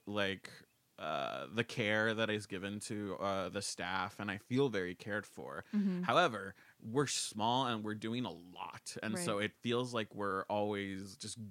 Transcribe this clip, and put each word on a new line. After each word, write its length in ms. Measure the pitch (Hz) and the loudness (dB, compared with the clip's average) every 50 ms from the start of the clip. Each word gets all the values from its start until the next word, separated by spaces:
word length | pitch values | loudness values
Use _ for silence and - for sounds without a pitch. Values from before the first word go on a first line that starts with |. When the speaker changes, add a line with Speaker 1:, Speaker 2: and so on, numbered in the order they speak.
| - | -8
Speaker 1:
like, 440 | - 104 104 101 95 98 98 - - - - - - _ _ _ _ _ - | -2 0 2 2 2 2 -2 -6 -12 -16 -18 -20 -20 _ _ _ _ _ -6
uh, 460 | - 78 78 71 67 53 53 65 69 65 90 | -4 -2 -2 0 -2 -2 -4 -4 -6 -2 -2
the 100 | 113 117 | -2 -2
care 500 | - - 127 113 104 107 107 107 113 110 | 0 -2 0 2 2 4 4 4 2 2
that 140 | 107 113 107 | 2 2 2
is 160 | 107 104 104 - | 2 0 -2 -4
given 320 | 98 92 95 98 104 107 | -6 -4 -4 -4 -4 -6
to, 360 | - - 113 104 104 98 92 - | -6 -4 -4 -4 -4 -4 -2 -2
uh, 280 | 95 101 95 95 92 92 | 0 0 2 0 0 -2
the 120 | 95 101 | -2 -2
staff, 580 | 98 - - - 90 90 95 95 92 98 - - | -4 -2 -4 -4 -2 0 0 0 0 -2 -4 -4
and 120 | 104 104 | -4 -4
I 60 | 95 101 | -4 -6
feel 300 | - - 123 127 143 131 | -4 0 2 4 4 4
very 280 | 104 98 90 87 90 | 2 0 0 -2 -4
cared 320 | - - 107 101 107 90 - | -6 -4 -2 -2 -2 -2 -4
for. 360 | - - 64 65 69 80 - - - | -10 -12 -10 -8 -8 -8 -6 0 0
Speaker 2:
Mm-hmm. 260 | 208 196 196 185 175 | 2 4 4 2 2
Speaker 1:
However, 540 | 180 - 120 160 180 156 113 101 98 98 98 - - - - - | 2 4 6 6 6 6 4 0 -4 -8 -10 -12 -18 -20 -20 -14
we're 240 | - 113 113 139 143 127 | -10 0 2 2 4 4
small 600 | - - - - - 107 107 117 120 131 135 123 | 2 0 -2 -2 0 2 4 4 4 4 4 2
and 160 | 117 110 107 | 0 0 -2
we're 100 | 107 107 | -2 -4
doing 320 | 107 107 110 117 123 123 | -2 -2 -2 -2 0 -2
a 60 | 95 | -2
lot. 680 | 82 85 87 90 87 85 92 85 - - - - - - - | -4 -8 -12 -14 -12 -10 -10 -10 -10 -10 -12 -10 -8 -4 -2
And 140 | 110 113 180 | -2 -2 0
so 160 | 175 120 107 | 0 2 2
Speaker 2:
Right. 100 | 101 104 | 2 2
Speaker 1:
it 60 | 107 - _ | 0 -2 _
feels 320 | - 120 117 120 127 123 120 | 0 2 2 2 2 0 0
like 220 | 113 107 - - | -2 -2 -2 -2
we're 280 | 107 101 101 95 95 - | -2 0 0 0 0 0
always 680 | - 104 104 104 104 107 101 98 98 98 95 98 98 98 - | 0 2 2 2 2 2 0 0 -2 -4 -6 -6 -10 -10 -10
just 200 | - 107 - 117 110 101 | -10 -10 -8 -8 -10 -10